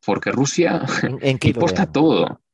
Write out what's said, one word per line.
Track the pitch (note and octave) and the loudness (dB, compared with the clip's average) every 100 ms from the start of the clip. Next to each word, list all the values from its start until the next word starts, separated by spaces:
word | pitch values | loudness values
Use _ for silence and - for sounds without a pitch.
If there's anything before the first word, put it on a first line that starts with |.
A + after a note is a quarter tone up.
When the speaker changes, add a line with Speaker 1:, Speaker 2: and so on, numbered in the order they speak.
| - | -2
Speaker 1:
porque | G2+ - | -4 -2
Rusia | G2+ C#3 - E3+ F3 - | -2 -2 0 0 0 -2
<laughs> | - | -4
Speaker 2:
¿En, | - B2+ | -4 -2
en | C#3 C3 | -2 0
qué | - | 0
lo | - | 2
Speaker 1:
importa | E3 F3+ | 0 0
Speaker 2:
ven? | F#3+ | 0
Speaker 1:
todo. | - D#3 G#2+ - - _ | 2 4 4 0 -4 _